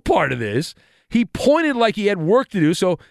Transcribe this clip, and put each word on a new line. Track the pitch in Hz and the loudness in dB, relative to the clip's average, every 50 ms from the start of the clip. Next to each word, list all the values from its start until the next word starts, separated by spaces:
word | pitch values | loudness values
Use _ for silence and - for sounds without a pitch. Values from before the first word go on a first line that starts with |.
| - | 0
part | - 370 196 156 131 | 0 0 0 0 0
of | 127 123 | -2 -4
this. | 113 101 104 135 170 - - _ _ _ _ _ _ - | -4 -4 -2 -4 -4 -6 -10 _ _ _ _ _ _ -4
He | - 233 233 | -2 -2 -2
pointed | - - - - 254 294 330 330 302 262 | -2 -4 -2 2 2 2 2 2 0 0
like | 233 226 220 - | 0 0 0 0
he | 214 202 | 0 -2
had | 202 208 180 | -2 0 0
work | 156 165 220 262 262 - | 0 2 2 2 0 0
to | - 185 | -2 0
do, | 151 156 170 | 0 0 0
so | - 196 185 170 - - _ | 0 0 -2 -2 -4 -8 _